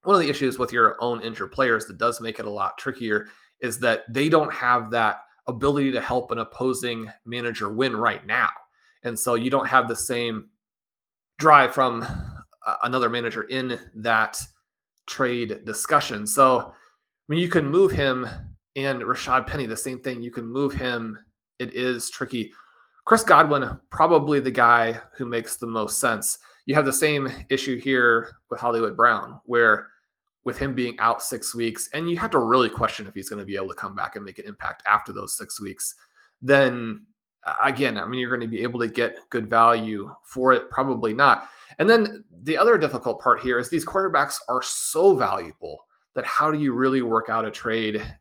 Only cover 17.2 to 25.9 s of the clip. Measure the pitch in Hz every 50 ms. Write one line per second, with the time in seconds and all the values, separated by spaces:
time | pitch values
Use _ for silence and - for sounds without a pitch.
17.2 | _ - 147 160 180 170 175 170 147 139 147 185 196 185 - - 143 135 127 127
18.2 | 123 113 - - - - - _ _ _ _ 139 135 139 135 123 113 104 123 -
19.2 | - 143 127 131 123 - - 147 131 110 110 107 - 139 127 123 - 135 127 117
20.2 | 117 120 117 123 117 113 120 135 143 135 139 - 131 127 123 117 113 110 107 107
21.2 | _ _ _ _ _ _ _ _ 123 123 - 117 127 127 123 120 117 - - -
22.2 | 131 123 - 120 107 - _ - - _ _ _ _ _ _ _ _ - 214 220
23.2 | - - 170 147 160 147 147 139 131 113 117 - _ _ - - 160 170 175 156
24.2 | 143 147 151 143 123 131 113 127 120 117 120 117 113 113 113 110 - _ _ -
25.2 | 131 120 120 117 113 - - - 120 117 113 113 107 107